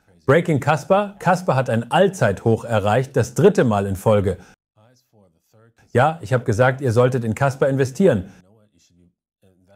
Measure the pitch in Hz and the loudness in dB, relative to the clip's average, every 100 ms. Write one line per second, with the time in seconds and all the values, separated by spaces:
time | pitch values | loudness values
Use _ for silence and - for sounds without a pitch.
0 | _ _ - 156 170 139 147 156 - 196 | _ _ 0 2 2 -2 0 -2 0 0
1 | 202 - 170 180 180 131 131 113 - 156 | 0 -4 -2 -2 0 -2 -2 -4 -2 0
2 | 196 190 110 92 117 110 110 110 101 117 | 0 0 -2 0 0 -2 -2 -2 0 -2
3 | 131 131 117 - 196 196 131 101 98 92 | -2 -4 -2 2 2 2 0 0 -2 -2
4 | 113 104 95 87 - _ _ _ 113 127 | 0 2 0 -6 -14 _ _ _ _ _
5 | _ 110 92 80 _ 110 117 _ _ 117 | _ _ _ _ _ _ _ _ _ 0
6 | 147 165 104 127 123 104 131 131 120 113 | 0 -2 -4 -2 0 2 2 2 0 2
7 | 127 131 117 104 139 135 143 135 131 - | 2 0 -4 -2 -2 0 -2 0 -4 0
8 | 190 107 90 - _ _ _ 87 _ 87 | 2 2 -4 -18 _ _ _ _ _ _
9 | 87 _ _ _ 95 90 92 | _ _ _ _ _ _ _